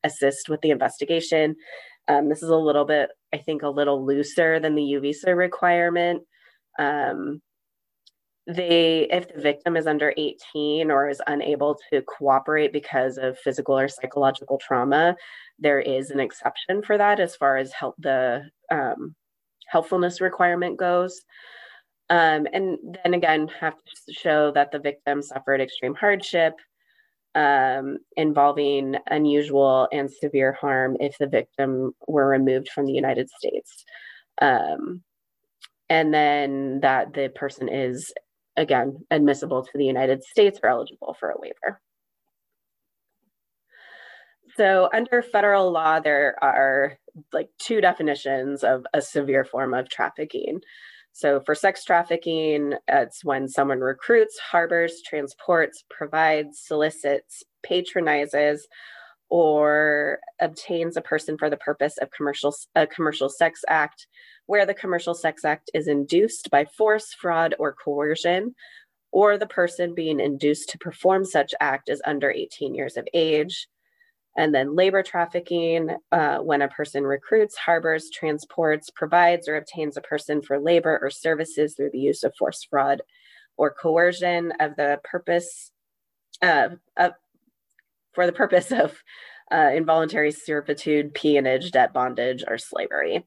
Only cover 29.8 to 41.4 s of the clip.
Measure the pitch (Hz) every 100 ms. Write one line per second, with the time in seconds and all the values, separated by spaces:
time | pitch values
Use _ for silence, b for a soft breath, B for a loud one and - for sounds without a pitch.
29.8 | 127 151 139 - 147 143 135 135 143 131
30.8 | 131 131 143 - 143 117 - - 135 131
31.8 | 131 - - 151 139 135 135 131 135 -
32.8 | 139 135 135 131 131 - - - - -
33.8 | _ B B B B - 143 123 78 76
34.8 | - 180 _ _ _ _ _ _ - _
35.8 | _ 160 156 151 147 143 139 139 135 131
36.8 | 143 131 143 143 135 - 143 - 131 135
37.8 | 127 127 - - _ _ _ - 151 131
38.8 | 127 135 - 156 147 139 - 131 127 143
39.8 | 135 127 131 135 - - 202 196 113 120
40.8 | - - - - 82 -